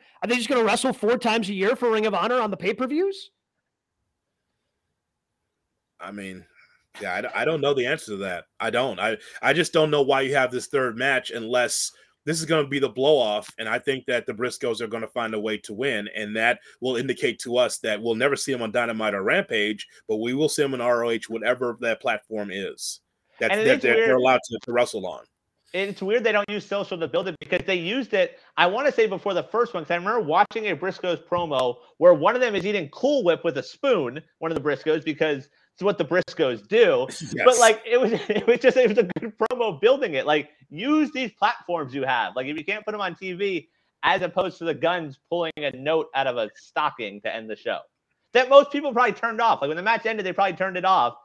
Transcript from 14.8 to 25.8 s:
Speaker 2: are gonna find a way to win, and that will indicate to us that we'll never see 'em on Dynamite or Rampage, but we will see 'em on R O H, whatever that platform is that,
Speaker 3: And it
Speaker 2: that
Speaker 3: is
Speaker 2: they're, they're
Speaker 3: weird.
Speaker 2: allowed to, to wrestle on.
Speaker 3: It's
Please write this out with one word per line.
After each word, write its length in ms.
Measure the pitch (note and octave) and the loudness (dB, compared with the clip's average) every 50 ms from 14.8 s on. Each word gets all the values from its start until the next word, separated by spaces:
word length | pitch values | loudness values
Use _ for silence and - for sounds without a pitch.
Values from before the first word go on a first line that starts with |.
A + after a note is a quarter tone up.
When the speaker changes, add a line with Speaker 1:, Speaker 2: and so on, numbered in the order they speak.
Speaker 2:
are 60 | A#2 | -6
gonna 220 | G#2+ A2+ A2+ A2+ - | -6 -6 -6 -8 -8
find 260 | - A#2+ A#2 A2 A2 | -6 -6 -6 -4 -4
a 60 | G#2+ | -4
way 180 | G#2 A2 G#2+ G#2 | -4 -4 -6 -6
to 160 | - - G#2 | -8 -10 -8
win, 340 | G2+ C3 C#3+ A#2 G#2 G2+ - - | -4 -4 -2 -2 -4 -6 -8 -8
and 220 | G#2+ G#2+ G#2 G#2+ | -8 -8 -6 -2
that 240 | A2 A2+ A#2+ B2 - - - - - | 0 0 0 0 0 -6 -20 -12 -6
will 160 | B2 B2+ B2 | -4 -2 -2
indicate 420 | A#2 C3+ C3+ B2+ - - B2 A#2 - | -2 -2 -4 -2 -2 -2 -2 -2 -4
to 160 | - A#2+ A#2 | -6 -2 2
us 220 | B2 A#2+ G#2+ - - | 2 2 2 0 -4
that 220 | - A2+ G#2 G#2 | -4 -4 -4 -2
we'll 140 | A2+ A#2 A2+ | -2 -2 0
never 220 | A2 B2+ C#3+ C#3 | 0 0 0 0
see 160 | - - D3 | -2 -2 -4
'em 100 | C3 A#2+ | -4 -4
on 80 | A#2 A2 | -4 -2
Dynamite 420 | G2+ B2 A#2+ A#2 A2+ A2 A2 G#2+ G2+ | -2 -2 0 -2 -2 -2 -2 -2 -2
or 80 | G2 | 0
Rampage, 640 | F#2+ A2+ D3+ G3 G3 - A#2+ G#2+ G#2 G#2+ G#2+ G2+ - - - - _ - | 0 0 0 0 0 0 -2 0 0 -2 -2 -6 -10 -18 -20 -12 _ -6
but 80 | A2 | -4
we 160 | G#2+ A2+ A#2+ B2+ | -4 -2 -2 -2
will 140 | C#3 D#3 C#3+ | 0 0 0
see 140 | - - | 0 0
'em 120 | C#3+ C3+ C3 | -2 -2 -2
on 60 | B2 | -2
R 240 | A#2 B2 A#2+ A#2 A#2 | 0 0 0 2 0
O 60 | A#2+ | 0
H, 180 | A#2 A2 - - | -2 -4 -4 -6
whatever 480 | A2 - - A#2+ B2+ B2 B2+ A#2+ A2+ - | -8 -2 0 0 0 0 -2 -4 -4 -2
that 200 | A#2 A#2 A2 - | -2 -2 -2 -2
platform 500 | - A#2+ A2 G#2 - - A2 G#2+ G#2 G2+ | -2 -2 -2 -2 -4 -8 -8 -8 -6 -6
is 480 | F2+ G2+ F#2+ D#2+ - - - - - - _ _ _ _ _ _ _ - | -6 -6 -6 -8 -8 -10 -10 -10 -10 -12 _ _ _ _ _ _ _ -2
that, 100 | A#2 - | 0 0
Speaker 3:
And 100 | F#3+ G#3+ | 2 2
it 40 | A3 | 4
Speaker 2:
that 120 | B3 C4+ | 4 4
Speaker 3:
is 60 | C4+ | 4
Speaker 2:
they're, 120 | - A#2+ A#2 | 4 4 4
they're 100 | A3+ A3+ | 4 4
Speaker 3:
weird. 140 | - B2+ B2+ | 4 4 4
Speaker 2:
allowed 200 | B2+ B2+ B2+ B2 - | 4 4 4 4 2
to, 140 | - A#2 G#2+ | -2 -10 -10
to 100 | - B2 | -8 -2
wrestle 340 | A#2+ A#2+ A#2+ - - G#2 F#2+ | 0 0 0 0 -2 -6 -8
on. 180 | F2+ D2 A#1 A1 _ _ _ _ _ _ _ _ _ | -8 -10 -12 -16 _ _ _ _ _ _ _ _ _
Speaker 3:
It's 300 | - F#3 | -6 -4